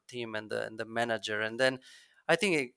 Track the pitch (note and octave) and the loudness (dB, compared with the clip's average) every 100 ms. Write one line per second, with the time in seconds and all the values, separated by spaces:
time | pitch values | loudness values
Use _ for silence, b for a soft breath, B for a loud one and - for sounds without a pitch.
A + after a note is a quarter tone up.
0 | - B2 A2+ A2 G#2+ A2+ A2 A2 A2+ A2+ | -10 -8 -6 -6 -4 -4 -4 -8 -4 0
1 | A#2 A2 A2 G#2 A2 A#2 C3 C3 b b | 0 0 -2 -2 -2 2 2 2 b b
2 | b b - E3 G3+ D#3 B2 | b b 0 2 4 2 0